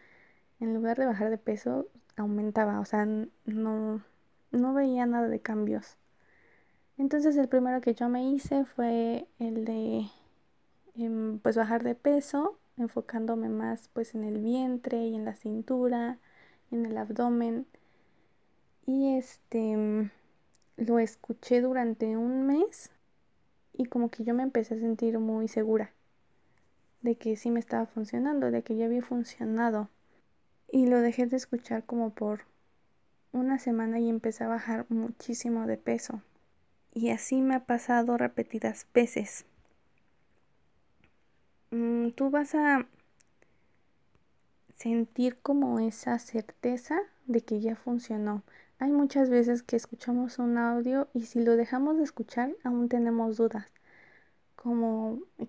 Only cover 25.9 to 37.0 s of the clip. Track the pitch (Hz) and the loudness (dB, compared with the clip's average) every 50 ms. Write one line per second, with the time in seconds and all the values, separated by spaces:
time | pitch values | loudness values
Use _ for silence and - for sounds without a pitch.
25.9 | _ _ _ _ _ _ _ _ _ _ _ _ _ _ _ _ _ _ _ _ | _ _ _ _ _ _ _ _ _ _ _ _ _ _ _ _ _ _ _ _
26.9 | _ _ 240 233 226 - - 226 220 208 - 240 233 233 226 - 233 226 226 - | _ _ 0 0 0 0 0 -2 -2 -2 0 0 0 0 0 -2 -2 -2 -2 -2
27.9 | - 226 214 202 - 240 254 285 302 277 262 240 233 233 226 - 220 220 226 226 | -4 -8 -6 -4 -2 -2 0 0 0 0 0 2 0 0 -2 -2 -2 -2 0 0
28.9 | 240 247 240 - 247 240 233 - - - 233 220 220 226 233 233 220 208 208 208 | 0 -2 -2 -2 -4 -4 -4 -6 -8 -8 -4 -2 0 0 0 0 0 0 -4 -4
29.9 | _ _ _ _ _ _ _ _ _ _ _ _ _ _ _ - - 269 254 247 | _ _ _ _ _ _ _ _ _ _ _ _ _ _ _ 0 2 4 6 6
30.9 | 247 247 233 240 233 - 247 240 254 254 254 - - 233 - - 233 220 226 - | 6 6 4 4 2 2 0 0 0 -2 -2 -2 -6 -6 -4 -4 -6 -6 -6 -4
31.9 | 240 233 226 220 208 - 214 208 214 208 - _ _ _ _ _ _ _ _ _ | -4 -2 -2 -2 -4 -4 -4 -4 -4 -6 -8 _ _ _ _ _ _ _ _ _
32.9 | _ _ _ _ _ _ _ _ - 247 254 262 269 262 - 254 233 226 226 220 | _ _ _ _ _ _ _ _ -4 -2 0 0 0 0 0 0 -2 0 0 0
33.9 | 226 233 233 233 226 226 - 233 220 - 233 226 226 226 220 226 226 220 233 - | 0 0 0 0 0 0 -2 -4 -4 -2 -4 -2 -2 -4 -2 -4 -4 -4 -4 -2
34.9 | 226 226 220 233 233 _ - - 233 - - 240 233 226 226 226 220 214 - 233 | -2 -2 -2 -4 -6 _ -8 -8 -8 -6 -2 -2 -2 -2 0 -2 -4 -2 -2 -2
35.9 | 233 233 - - 233 208 - _ _ _ _ _ _ _ _ _ _ _ _ _ | -2 -2 -2 -6 -10 -10 -12 _ _ _ _ _ _ _ _ _ _ _ _ _
36.9 | - 226 | -6 -2